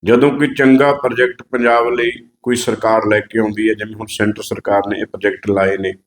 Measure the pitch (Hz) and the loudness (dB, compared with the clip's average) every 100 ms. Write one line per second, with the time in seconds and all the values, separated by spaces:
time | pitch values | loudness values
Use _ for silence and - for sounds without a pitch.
0 | 87 120 139 139 147 - 135 131 143 139 | 4 4 4 2 -2 2 4 6 4 2
1 | 131 117 123 - - 127 120 117 120 120 | -2 0 -2 -2 -8 -2 2 2 2 0
2 | 120 120 - _ - 120 120 110 113 113 | -2 -4 -18 _ -4 -2 -2 -2 0 0
3 | 107 107 104 113 107 104 110 107 107 107 | 2 0 0 -2 -2 -2 -2 -2 -6 -12
4 | 107 - 104 107 104 95 - 101 101 98 | -14 -2 -2 -2 -8 -8 0 0 0 -6
5 | 107 - 101 95 - 98 95 98 95 92 | -8 -4 -4 -4 -4 0 0 0 -6 -8